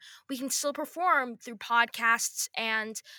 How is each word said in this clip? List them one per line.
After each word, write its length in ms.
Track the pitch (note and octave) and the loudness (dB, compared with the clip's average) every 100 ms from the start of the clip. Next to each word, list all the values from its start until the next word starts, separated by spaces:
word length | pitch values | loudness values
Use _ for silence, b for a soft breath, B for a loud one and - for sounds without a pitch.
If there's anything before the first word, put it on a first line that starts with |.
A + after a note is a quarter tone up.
| B B - | B B -10
We 80 | C4+ | -6
can 100 | C4+ | -4
still 240 | - C#4+ | -2 -2
perform 680 | C#4+ D4 D#4+ F4+ D4+ B3 A3+ | -2 -6 0 4 4 2 -4
through 180 | - A3 | -12 -12
podcasts 920 | - A#3 A#3 - A#3 A3+ - - - - | 0 2 4 2 2 2 0 -4 -6 -4
and 460 | A3+ A3 A3 A3 B | -2 -2 -2 -8 B